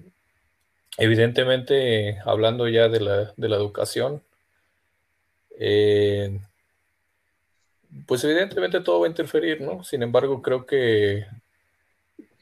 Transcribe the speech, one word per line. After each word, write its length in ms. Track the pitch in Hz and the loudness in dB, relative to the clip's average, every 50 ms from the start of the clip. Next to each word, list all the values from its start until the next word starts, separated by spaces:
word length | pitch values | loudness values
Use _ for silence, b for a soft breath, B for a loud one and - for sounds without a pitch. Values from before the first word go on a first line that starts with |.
| - - _ _ _ _ _ _ _ _ _ _ _ _ _ _ _ _ - - | -18 -20 _ _ _ _ _ _ _ _ _ _ _ _ _ _ _ _ -4 0
evidentemente, 1200 | 113 110 113 110 117 120 120 139 127 127 131 127 123 - 143 139 131 123 113 107 104 104 104 101 - | 2 2 4 4 4 2 2 0 2 2 0 0 2 2 2 2 2 2 0 0 0 -2 -6 -6 -2
hablando 420 | 117 104 107 110 113 120 123 120 117 | -2 0 2 2 0 0 0 -2 0
ya 220 | 113 113 117 113 | 4 4 4 4
de 100 | 113 110 | 4 0
la, 340 | 104 101 101 - - - - - | 0 0 0 -2 -2 -4 -8 -6
de 120 | 120 107 | -4 -2
la 60 | 104 | 0
educación, 680 | 101 104 101 101 - 104 - - 120 120 135 147 147 _ _ _ _ _ _ _ _ _ _ _ _ _ _ _ _ _ _ _ _ _ _ _ _ _ _ - - | 0 -2 -4 -4 -4 -6 -4 -2 -4 -4 -4 -6 -8 _ _ _ _ _ _ _ _ _ _ _ _ _ _ _ _ _ _ _ _ _ _ _ _ _ _ -12 -6
eh, 800 | 110 101 104 104 104 104 104 104 101 104 101 101 101 98 98 98 98 _ _ _ _ _ _ _ _ _ _ _ _ _ _ _ _ _ _ _ _ _ _ _ _ _ _ _ _ _ 151 139 143 - | -2 2 4 4 4 4 4 4 2 2 0 -2 -4 -6 -6 -10 -12 _ _ _ _ _ _ _ _ _ _ _ _ _ _ _ _ _ _ _ _ _ _ _ _ _ _ _ _ _ -20 -18 -6 -4
pues, 160 | 131 123 147 | -4 -2 0
evidentemente 580 | 147 156 175 196 202 - 190 180 180 180 180 | 0 0 0 0 -2 -4 -4 -4 -2 -4 -4
todo 200 | 180 175 175 175 | -2 0 0 2
va 40 | 175 | 0
a 40 | 165 | 0
interferir, 520 | 165 170 160 - - 160 170 170 156 151 | -2 -4 -6 -2 -2 -2 -2 -2 -4 -6
¿no? 220 | 135 156 185 185 - | -6 -10 -10 -12 -12
Sin 180 | - 151 127 | -8 -6 -6
embargo, 400 | 117 117 120 127 131 135 135 120 | -4 0 0 0 2 2 -4 -4
creo 240 | - 135 127 127 123 | -2 -4 -4 -4 -4
que, 600 | - 143 135 123 117 110 104 104 101 101 104 107 - - - _ _ _ _ _ _ _ _ _ _ _ _ _ _ _ - - _ _ _ | -2 -2 0 2 2 2 2 2 0 0 -4 -8 -12 -18 -20 _ _ _ _ _ _ _ _ _ _ _ _ _ _ _ -20 -20 _ _ _